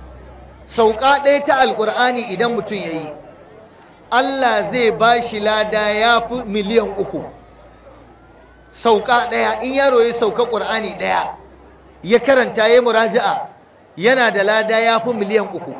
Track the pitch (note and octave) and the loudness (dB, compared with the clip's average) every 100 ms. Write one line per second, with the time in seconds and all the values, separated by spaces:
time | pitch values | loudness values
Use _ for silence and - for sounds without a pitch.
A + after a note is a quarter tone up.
0 | - - - - - - - - A3 A3 | -20 -20 -20 -20 -20 -20 -10 0 2 2
1 | C4+ C#4 C#4 C#4+ C#4+ C4+ B3 - G#3+ G#3 | 2 2 4 2 2 2 2 0 -2 0
2 | B3 B3 G#3+ F3+ A#3 A3 - G3+ E3 D#3+ | 0 -2 -6 -2 -2 -2 -6 -8 -6 -8
3 | D3+ - - - - - - - - - | -8 -14 -20 -20 -20 -20 -20 -20 -20 -20
4 | - A#3 C4+ C4+ B3 G#3+ - B3 A3+ G#3 | -2 0 0 0 0 0 -2 0 0 2
5 | A3+ A#3+ A#3 G#3+ G#3 G#3+ G#3+ G#3+ G#3 G#3+ | 2 2 0 -4 0 0 0 -2 -2 0
6 | A#3 A#3 A3+ B3 A3 G#3 G3 A3+ G3+ G3 | 2 2 0 -6 -6 -4 0 0 0 -4
7 | F#3+ D#3 - - - - - - - - | -6 -6 -10 -16 -20 -20 -20 -20 -20 -20
8 | - - - - - - - - A#3 G#3+ | -20 -20 -20 -20 -20 -20 -20 -4 0 2
9 | A3+ A#3+ A#3+ A#3 G#3+ A3 B3+ C4+ C#4 B3 | 2 0 0 -2 -2 -2 -4 0 2 4
10 | A#3 A#3 A3 A3+ A#3+ G#3+ F3+ A3 G#3 F3 | 2 2 -2 0 -2 -2 -4 -4 -6 -6
11 | F#3+ F3+ - - - - - - - - | -2 -2 -4 -10 -20 -20 -20 -20 -20 -16
12 | E3+ A#3 A#3+ C4 G#3+ A3 A3 B3 A#3+ A3 | 0 0 4 2 2 0 4 4 4 2
13 | A3+ A3 G3 D3+ - - _ _ _ - | 2 0 0 -2 -6 -16 _ _ _ -2
14 | G#3 C4 A#3 G3+ G3 A3 G#3+ A3+ A3+ A3+ | 2 2 2 2 2 2 0 0 2 0
15 | A#3 A3+ G3 G#3+ G3 F3 D#3 B2+ | 0 -4 -2 -2 -2 -8 -12 -14